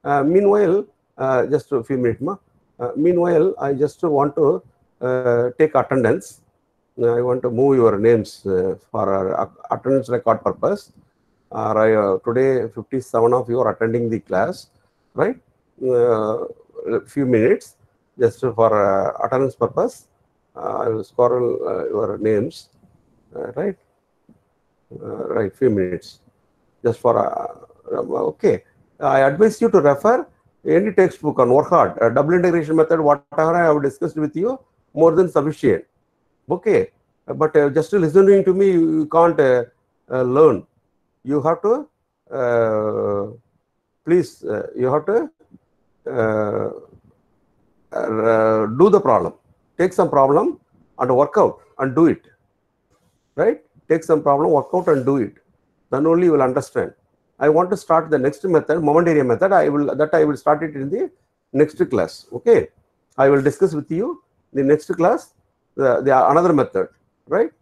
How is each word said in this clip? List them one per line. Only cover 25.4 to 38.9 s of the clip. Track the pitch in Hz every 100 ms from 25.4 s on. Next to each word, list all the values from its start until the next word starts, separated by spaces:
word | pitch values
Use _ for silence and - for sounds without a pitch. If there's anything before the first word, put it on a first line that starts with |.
| 101
few | _ 131
minutes, | 101 90 87 - - _ _ _ _ _ _
just | 120 110
for, | 123 113
uh, | - - - - - _ - -
um, | - - -
okay. | - 202 101 _ _ _ _
I | 143 135
advise | 135 147 220 214
you | 233
to | 190
refer | 143 139 208 262 311 _ _ _ 156
any | 165 208
textbook | 196 185 - 151 139
on | 123
work | 135 151
hard, | 170 101 -
uh, | 117
double | 123 147
integration | 180 180 170 156 160
method, | 160 165
whatever | 147 143 _ - 160 175
I |
have | 170 147
discussed | 139 135 170 156
with | 151
you, | 160 214 262 _ _ _
more | 143 165
than | 160 180
sufficient. | 156 147 - 135 87 - _ _ _ _ _ -
Okay, | 180 220 185 - _ _ _ -
but, | 135 156 151
uh, | 143
just | 143 156
listening | 202 160 175 196 196
to | 190
me, | 185 196
you, | 175 165